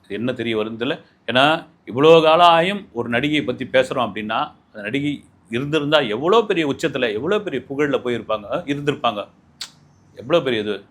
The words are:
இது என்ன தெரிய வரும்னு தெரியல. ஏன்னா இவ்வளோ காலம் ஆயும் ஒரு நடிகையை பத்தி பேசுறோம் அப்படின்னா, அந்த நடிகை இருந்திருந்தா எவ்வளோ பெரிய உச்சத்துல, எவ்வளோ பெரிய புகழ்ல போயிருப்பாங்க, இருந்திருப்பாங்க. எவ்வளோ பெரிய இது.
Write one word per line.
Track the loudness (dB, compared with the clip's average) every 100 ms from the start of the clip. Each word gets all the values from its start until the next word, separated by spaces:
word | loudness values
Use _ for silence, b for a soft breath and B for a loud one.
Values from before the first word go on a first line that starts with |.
இது | _ -6
என்ன | -6 -4
தெரிய | -4 -2
வரும்னு | -4 -6
தெரியல. | -6 -6 b b 0
ஏன்னா | 2 4 0 -6 _ -8
இவ்வளோ | 4 8 8
காலம் | 8 6 6 6
ஆயும் | 2 -4 -8 -8
ஒரு | -2
நடிகையை | -2 0 -2 -2
பத்தி | -6 0
பேசுறோம் | 2 2 -2 -4
அப்படின்னா, | -6 -6 -6 -6 _ _
அந்த | -12 -6
நடிகை | -4 -4 -6 -14 _ _
இருந்திருந்தா | -6 -2 -2 2 0 0
எவ்வளோ | -2 2 2 2
பெரிய | -2 -2
உச்சத்துல, | -2 -4 -2 -2 -2
எவ்வளோ | -4 -4
பெரிய | -4 -8 -8
புகழ்ல | -4 -2 -2
போயிருப்பாங்க, | -2 -6 -4 -6 -4 -8 -6
இருந்திருப்பாங்க. | -4 -4 -2 -4 -4 -12 _ _ _ -20 _ _ _ _ -20
எவ்வளோ | -2 0
பெரிய | 0 -2
இது. | -2 -8 -12